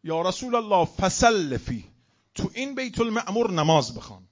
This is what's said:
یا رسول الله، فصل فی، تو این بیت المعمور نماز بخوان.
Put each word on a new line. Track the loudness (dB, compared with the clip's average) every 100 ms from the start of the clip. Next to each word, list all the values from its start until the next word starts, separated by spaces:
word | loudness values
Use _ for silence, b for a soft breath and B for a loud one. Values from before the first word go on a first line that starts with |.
یا | -4 -2
رسول | -2 -4 -2
الله، | -2 2 2
فصل | 2 0 0 4 4 4 -2 -6
فی، | -6 -10 -10 _ _ _ _
تو | -6 -4
این | -4 -8
بیت | -6 -8 -2
المعمور | -2 -2 -2 0 0
نماز | 2 4 4 2
بخوان. | -8 -16 -20 -20